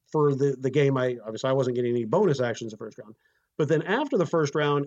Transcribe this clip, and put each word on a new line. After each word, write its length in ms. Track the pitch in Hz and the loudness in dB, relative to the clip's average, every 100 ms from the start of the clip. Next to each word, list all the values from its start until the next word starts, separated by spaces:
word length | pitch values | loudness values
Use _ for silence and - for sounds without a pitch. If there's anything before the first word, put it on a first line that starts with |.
| _ | _
for 220 | 156 147 | 0 2
the, 220 | 135 143 127 | 2 0 0
the 120 | 131 | -2
game. 260 | 147 139 131 | 2 2 2
I, 200 | 127 120 | 0 -2
obviously, 260 | 107 110 131 | -8 -4 -2
I 40 | |
wasn't 220 | 135 127 120 | 0 0 0
getting 160 | 120 | 0
any 120 | 120 | 0
bonus 360 | 110 165 196 131 | 0 2 2 2
actions 300 | 120 110 113 | -2 -4 -10
the 40 | 107 | -12
first 200 | 110 - | -16 -16
round. 180 | 107 - _ _ _ - | -20 -20 _ _ _ -4
But 100 | 147 | 0
then 140 | 156 | 0
after 340 | 160 233 294 233 | 0 -2 0 0
the 100 | 156 | 0
first 280 | 170 147 | 0 0
round, 320 | 156 147 143 | 0 2 0